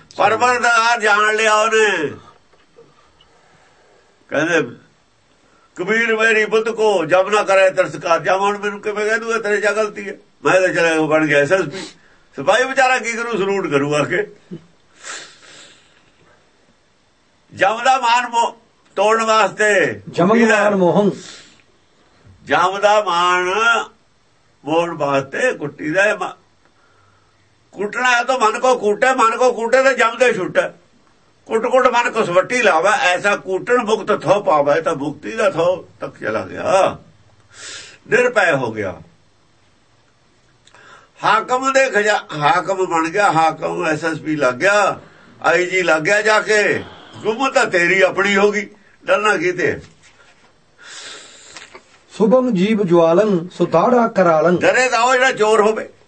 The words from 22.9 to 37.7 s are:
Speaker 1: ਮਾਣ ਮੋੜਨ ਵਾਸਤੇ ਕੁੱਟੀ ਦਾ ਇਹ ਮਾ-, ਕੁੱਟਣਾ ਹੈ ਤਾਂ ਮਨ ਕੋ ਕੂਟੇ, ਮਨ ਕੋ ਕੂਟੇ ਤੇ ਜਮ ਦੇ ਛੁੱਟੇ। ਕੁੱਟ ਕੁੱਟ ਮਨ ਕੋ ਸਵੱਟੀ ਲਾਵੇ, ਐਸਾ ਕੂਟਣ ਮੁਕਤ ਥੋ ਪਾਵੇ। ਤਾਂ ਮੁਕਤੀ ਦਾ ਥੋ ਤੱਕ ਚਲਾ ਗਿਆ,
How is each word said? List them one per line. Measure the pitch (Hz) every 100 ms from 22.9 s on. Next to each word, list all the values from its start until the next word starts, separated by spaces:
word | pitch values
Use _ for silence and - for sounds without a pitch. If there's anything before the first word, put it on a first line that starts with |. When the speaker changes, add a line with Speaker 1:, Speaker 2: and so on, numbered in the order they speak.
| 214
Speaker 1:
ਮਾਣ | 202 170 180 180 180 202 226 226 - _ _ _ _ _ _ _
ਮੋੜਨ | 139 160 170
ਵਾਸਤੇ | 170 143 139 139 - 254
ਕੁੱਟੀ | 160 147 143 156
ਦਾ | 175
ਇਹ | 208 196
ਮਾ-, | 170 - _ _ _ _ _ _ _ _ _ _ _ _ _
ਕੁੱਟਣਾ | - 202 220 254 240
ਹੈ |
ਤਾਂ | 247 262
ਮਨ | 214 240
ਕੋ | 254 247
ਕੂਟੇ, | 208 208 254
ਮਨ | 262 240 240
ਕੋ | 254
ਕੂਟੇ | 214 226 262
ਤੇ | 269
ਜਮ | 240 233 240
ਦੇ | 247
ਛੁੱਟੇ। | 208 165 185 170 - _ _ _ _ _ _ -
ਕੁੱਟ | 220 240
ਕੁੱਟ | 254 247
ਮਨ | 240 240
ਕੋ | 220
ਸਵੱਟੀ | 170 180 - 247
ਲਾਵੇ, | 214 160 190 208
ਐਸਾ | 180 180 196 202
ਕੂਟਣ | 185 185 233 247
ਮੁਕਤ | 208 214 190 202
ਥੋ | 147 202
ਪਾਵੇ। | 190 151 143 160
ਤਾਂ | 160
ਮੁਕਤੀ | 147 151 - 208
ਦਾ | 226 208
ਥੋ | 156 175 185 - _
ਤੱਕ | 143 -
ਚਲਾ | 110 110 95
ਗਿਆ, | - 104 190 - - - _ _ _ _ - -